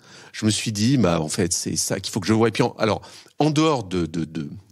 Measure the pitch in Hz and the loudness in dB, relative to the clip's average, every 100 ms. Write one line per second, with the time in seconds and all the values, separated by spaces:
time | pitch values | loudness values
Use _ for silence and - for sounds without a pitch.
0 | - - - - 110 104 - 104 113 139 | -20 -20 -18 -2 0 0 -2 0 2 4
1 | 90 82 78 - 87 - - - - 117 | 4 2 0 -2 -2 -2 -4 -4 -4 -4
2 | - 110 95 110 117 110 120 - 110 95 | -4 -4 0 2 2 2 -2 0 0 0
3 | - - - - 147 147 160 135 95 90 | -4 -20 -10 0 2 4 2 2 -2 -2
4 | 80 82 78 80 73 95 - | -2 -4 -6 -6 -10 -12 -18